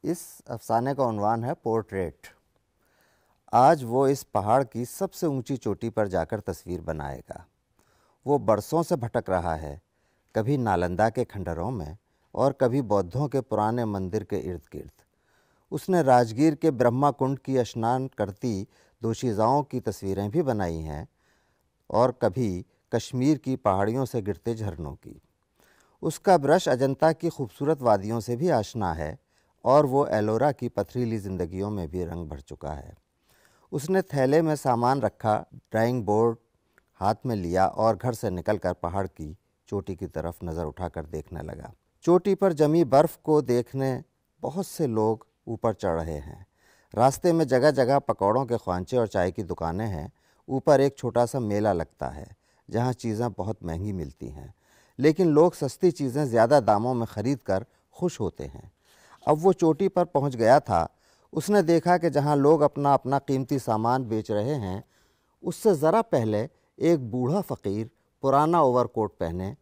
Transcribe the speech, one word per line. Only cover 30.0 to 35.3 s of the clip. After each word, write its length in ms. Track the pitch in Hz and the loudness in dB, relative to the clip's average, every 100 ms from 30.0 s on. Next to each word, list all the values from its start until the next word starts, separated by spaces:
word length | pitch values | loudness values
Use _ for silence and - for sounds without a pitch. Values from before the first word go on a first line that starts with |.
| 143 | 2
एलोरा 460 | 107 107 113 143 | 0 0 0 0
की 160 | 131 120 | -2 -6
पथरीली 500 | - 101 123 120 110 | -4 -6 -4 -4 -4
ज़िंदगियों 520 | 95 92 87 92 101 | -6 -6 -6 -4 -6
में 200 | 104 82 | -6 -6
भी 140 | 90 | -6
रंग 240 | 85 87 80 | -6 -8 -10
भर 120 | 71 | -14
चुका 300 | - 69 73 | -16 -14 -10
है। 240 | 76 - - _ _ _ _ _ _ _ | -10 -14 -20 _ _ _ _ _ _ _
उसने 300 | 156 151 190 | -10 -2 -2
थैले 400 | 185 143 131 151 | 0 0 4 4
में 140 | 165 151 | 2 0
सामान 440 | 135 120 120 139 | 0 2 2 2
रखा, 460 | 107 _ 113 | -2 _ -2